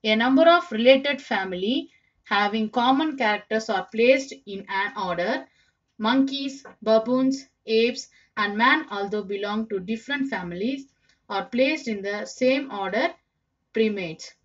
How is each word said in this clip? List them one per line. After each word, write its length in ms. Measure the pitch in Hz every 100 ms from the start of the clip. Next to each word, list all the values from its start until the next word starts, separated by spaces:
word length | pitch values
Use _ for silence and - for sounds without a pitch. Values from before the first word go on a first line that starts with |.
A 120 | 220 220
number 340 | 240 269 330
of 220 | 349 349
related 500 | 220 240 269 285 277
family 680 | - 208 185 180 196 285 - _ _ _
having 460 | - 202 208 220 214
common 460 | 247 240 269 311 277
characters 540 | 226 208 - 220 220
are 180 | 196 185
placed 420 | 220 240 269 269 - -
in 180 | 196 -
an 240 | 196 208 220
order. 480 | 185 170 185 269 - _ _ _ _ _
Monkeys, 640 | 220 262 269 277 277 - - -
baboons, 640 | 220 220 226 254 262 269 - _ -
apes, 400 | 220 233 247 - _ _ -
and 200 | 202 208
man, 300 | 240 311 -
although 340 | 202 202 214
belong 440 | 190 202 208 214 220
to 120 | 196
different 500 | 185 226 - 285 269
families, 580 | 196 180 175 226 269 - _ _ _ _
are 160 | 196 185
placed 420 | 240 269 311 -
in 140 | 208
the 240 | 196 208 214
same 460 | - 254 269 277
order, 380 | 202 190 208 330 - _ _ _ _ _
primates. 600 | - 220 202 175 165 - _